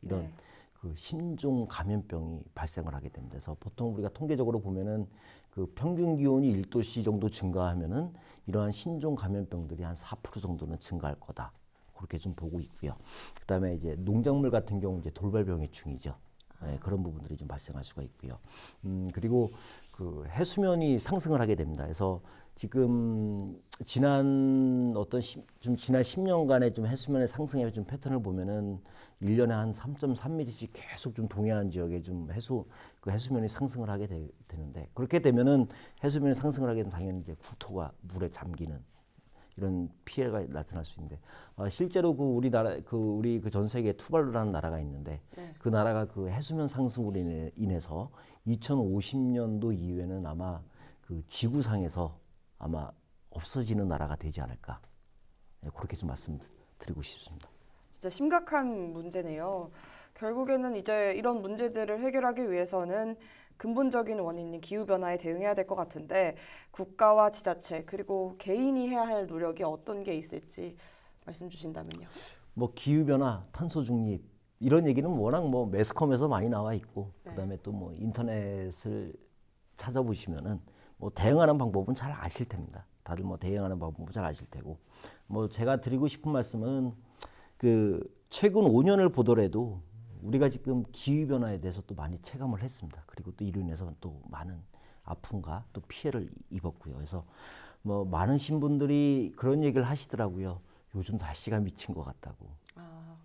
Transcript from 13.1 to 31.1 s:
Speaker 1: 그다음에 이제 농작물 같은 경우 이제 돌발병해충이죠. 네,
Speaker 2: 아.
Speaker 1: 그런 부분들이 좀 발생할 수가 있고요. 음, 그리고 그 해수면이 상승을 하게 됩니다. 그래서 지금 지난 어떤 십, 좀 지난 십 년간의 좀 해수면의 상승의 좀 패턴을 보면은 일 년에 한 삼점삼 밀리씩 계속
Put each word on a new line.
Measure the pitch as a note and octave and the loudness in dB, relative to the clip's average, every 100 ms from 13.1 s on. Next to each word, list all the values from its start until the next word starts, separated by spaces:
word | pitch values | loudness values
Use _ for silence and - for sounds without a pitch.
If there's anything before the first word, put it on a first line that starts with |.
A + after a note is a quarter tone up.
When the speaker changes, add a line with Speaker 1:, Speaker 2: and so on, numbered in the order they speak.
| - - - | -16 -16 -14
Speaker 1:
그다음에 | - F#2 F#2+ | -2 0 2
이제 | F2 E2 D#2 | 0 -2 -2
농작물 | F#2 A2 A#2 C#3 C3+ | 2 2 4 4 4
같은 | A2+ F#2+ G2+ | 2 2 -2
경우 | F#2+ F#2 | -2 -2
이제 | E2+ | -4
돌발병해충이죠. | - G2+ G#2+ F#2+ E2+ D2 - - C2 D2 C2+ - - - - | -4 0 2 2 0 -2 -6 -8 -6 -8 -10 -14 -20 -20 -12
네, | D#2+ C#2 | -6 -6
Speaker 2:
아. | |
Speaker 1:
그런 | - G2 | -2 -2
부분들이 | F2 D#2 - D2 | -2 -6 -8 -8
좀 | D2 | -8
발생할 | C#2+ - C#2 | -10 -8 -10
수가 | C#2 - | -10 -10
있고요. | C2+ - - - - - - - | -10 -10 -12 -12 -14 -20 -20 -10
음, | F#2+ F#2+ F#2 | -6 -2 -2
그리고 | E2+ A2 B2 A2 - - - - | -2 2 4 2 -2 -16 -20 -20
그 | - F2+ D#2 D2+ | -10 -8 -6 -6
해수면이 | F2+ F3 - G3 E3+ D#3+ B2 | -2 0 2 4 4 4 4
상승을 | - F#3 D#3+ D3+ | 2 0 2 4
하게 | A2+ G2 | 4 2
됩니다. | E2 D2+ | 0 -4
그래서 | D2+ D#2+ G2 F2+ - - - | -6 0 0 0 -6 -20 -20
지금 | - - C3+ B2+ A#2+ A#2 A2 G#2+ G2+ G2 F2+ - - | -10 -2 2 4 4 2 0 0 -2 -6 -10 -16 -14
지난 | - B2+ C#3+ C#3 C#3 C3+ C3+ C3+ C3 B2+ B2 G#2+ | -4 4 6 6 4 4 6 6 4 4 2 0
어떤 | G2+ B2 | 0 -2
십, | A#2 - - _ | -2 -8 -16 _
좀 | A#2+ A#2+ | -2 -2
지난 | - C3 | 4 4
십 | B2+ - | 4 2
년간의 | F#3+ F3 D3 C3 A#2+ | 2 4 6 6 6
좀 | A#2 A2 | 2 0
해수면의 | C3 - C#3 B2 | -2 0 2 2
상승의 | - D3+ C#3+ A#2 | 0 -2 0 0
좀 | A2 | -2
패턴을 | G2 C#3 C#3 C3 | -6 -6 -2 -2
보면은 | G2+ F#2 F#2+ G#2+ G2+ F#2+ - - - _ | 0 -2 -2 -2 -2 -6 -10 -20 -20 _
일 | G2 A2 | 2 4
년에 | A#2+ | 4
한 | A2+ A2 | 4 0
삼점삼 | G#2+ B2 C#3+ C#3+ B2 - D#3+ | -4 -6 -4 -2 -2 -2 -4
밀리씩 | C3 G#2+ A2 | -4 -6 -12
계속 | - - - - | -12 -14 -10 -8